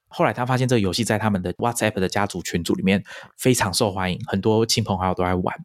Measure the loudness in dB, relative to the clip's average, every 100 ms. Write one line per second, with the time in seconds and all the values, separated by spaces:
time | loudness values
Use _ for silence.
0 | _ 0 0 0 0 2 2 2 2 0
1 | 0 0 0 0 -2 -2 -2 0 -2 0
2 | -2 0 -2 -4 -4 -4 -2 0 2 0
3 | -2 -16 -18 -2 2 2 2 0 0 0
4 | -2 -4 -4 -2 2 2 2 0 0 0
5 | 0 0 0 0 -2 -6